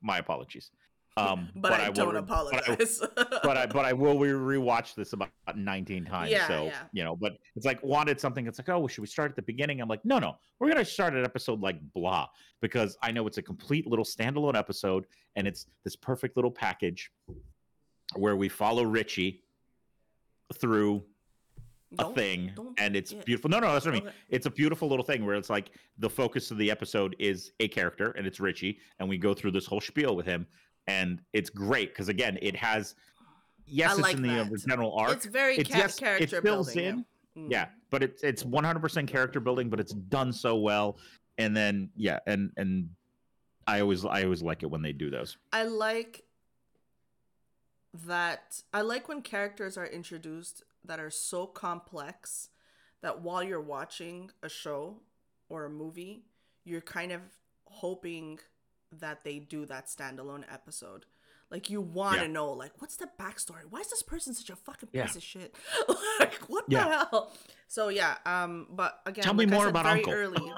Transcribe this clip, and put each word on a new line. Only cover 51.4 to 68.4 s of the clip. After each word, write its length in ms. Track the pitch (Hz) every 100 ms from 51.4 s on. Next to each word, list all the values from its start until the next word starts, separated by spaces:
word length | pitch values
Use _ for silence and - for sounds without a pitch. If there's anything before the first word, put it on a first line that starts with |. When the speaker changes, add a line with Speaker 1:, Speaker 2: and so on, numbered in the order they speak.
| 180
Speaker 2:
complex 1040 | - 185 170 - 170 - - - - - _ _ _ _ _
that 200 | 170 -
while 220 | 170 180
you're 180 | 185 180
watching 680 | 151 139 160 - 170 180 185 _
a 80 | 156
show 520 | - 156 143 156 214 _ _ _ _ -
or 160 | 160 151
a 40 |
movie, 540 | 151 160 170 180 214 - _ _ _
you're 180 | - 165
kind 300 | - 180 180
of 100 | 180 185 _ _ _ _
hoping 760 | - 175 185 180 165 160 156 - _ _ _ _
that 320 | 160 160 151
they 160 | 151 147
do 260 | 147 151 147
that 220 | 135 -
standalone 560 | - 135 131 139 143 -
episode. 540 | 135 - - - 95 - _ _ _ _
Like, 200 | 185 -
you 120 | 202
wanna 420 | 185 170 196 -
Speaker 1:
Yeah. 40 | 165
Speaker 2:
know, 240 | 156 151
like, 280 | 131 135 -
what's 140 | 302 -
the 140 | 359 -
backstory? 460 | 190 214 - 165 156
Why 100 | 233
is 80 | 427
this 120 | 453
person 300 | - 330 269
such 160 | 240 -
a 60 | 185
fucking 340 | - - 220
Speaker 1:
Yeah. 120 | 127 117
Speaker 2:
piece 100 | 175
of 60 |
shit? 320 | - 190 180 - - 523 -
<laughs> 80 | - 415 440
Like, 160 | - - -
what 180 | 370 466
the 40 | 131
Speaker 1:
Yeah. 300 | 320 311 -
Speaker 2:
hell? 220 | - - - - - -
So, 220 | - 214
yeah, 280 | 196 170 - 170
um, 420 | 180